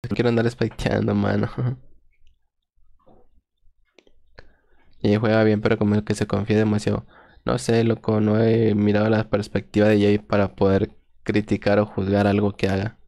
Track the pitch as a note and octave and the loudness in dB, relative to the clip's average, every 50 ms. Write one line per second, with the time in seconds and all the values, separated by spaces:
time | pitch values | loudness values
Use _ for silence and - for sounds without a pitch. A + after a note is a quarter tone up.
0 | - - - - A#2 B2 A#2 A2+ A2+ A#2 - - A#2 A2+ - - - A2+ A2 G#2 | -8 -6 -4 -2 0 0 0 0 0 -2 -2 -2 -6 -6 -6 -6 -4 -2 -2 -2
1 | G#2+ G#2 G#2 G#2 G2+ G2+ G2+ G#2 G#2 - - - B2 B2 C3 - - - - - | 0 0 0 0 0 0 0 -2 -2 -4 -4 -4 -4 -4 -6 -8 -14 -20 -20 -20
2 | _ - _ _ - - _ _ _ _ _ _ _ _ _ _ - - - _ | _ -20 _ _ -20 -20 _ _ _ _ _ _ _ _ _ _ -20 -20 -20 _
3 | _ - - - - - _ - _ _ _ _ _ - _ _ _ _ _ - | _ -20 -20 -20 -20 -20 _ -20 _ _ _ _ _ -20 _ _ _ _ _ -20
4 | _ _ _ - - _ _ - - - _ _ _ _ _ _ _ _ - - | _ _ _ -20 -20 _ _ -20 -20 -20 _ _ _ _ _ _ _ _ -14 -4
5 | - A2 G#2 G#2 A2+ G#2+ A2 A2+ A2 A2 G#2+ G#2 G#2 A2 A2+ A2 G#2+ G#2 G#2 G#2+ | 0 2 2 2 2 2 2 4 4 2 2 2 0 0 0 2 2 0 0 0
6 | G#2 - G#2 - G#2+ - - G2+ G2+ G2+ G#2+ A2 A2+ G#2+ G#2 G2+ - G#2 G#2 G#2+ | 0 -2 -4 -4 -2 -4 -4 -4 -2 0 0 2 2 2 0 0 -2 -2 -4 -4
7 | - - _ - - _ _ _ _ A#2 A#2+ B2 - - A#2 A#2 A#2 A2+ A2 G#2+ | -8 -12 _ -20 -20 _ _ _ _ -4 -4 -4 -2 0 0 2 2 0 -2 -2
8 | - - A2 G#2+ G#2+ G#2+ G#2+ A2 A#2 A2+ A2+ A#2 A2+ G#2+ G#2 G#2 G#2 G#2 G#2 G#2 | -2 -2 0 0 2 2 2 2 2 2 2 2 2 2 2 2 2 2 2 2
9 | G#2+ A2 A2 G#2+ A2 - - G#2 G#2 - - G2+ - - - - - G#3+ G#2+ G#2 | 2 2 0 0 0 -2 -4 -4 -4 -4 -6 -8 -8 -2 0 2 4 4 4 4
10 | G2+ G#2 G#2 G#2 - _ - G#2 G2+ F#2 - - G3+ G3 G3 - G3+ - - - | 4 2 2 0 -2 _ 0 0 0 -2 -2 0 0 2 2 2 0 -2 -6 -20
11 | _ _ _ - - - G#2+ G#2+ G2+ - G#2 G2+ - G2+ G#2 G#2 G#2 G#2 - - | _ _ _ -12 -8 -2 -2 -2 -2 -2 -6 -2 0 0 2 2 0 -2 -4 -6
12 | F#2+ F#2+ G2+ G2+ G2+ G2+ G2+ G#2 G#2 G2+ G2+ - - G2 F#2+ F#2+ G2+ A2+ - _ | -4 -2 0 0 2 2 2 0 0 -2 -4 -4 -4 -2 -2 -4 -4 -6 -10 _
13 | - | -20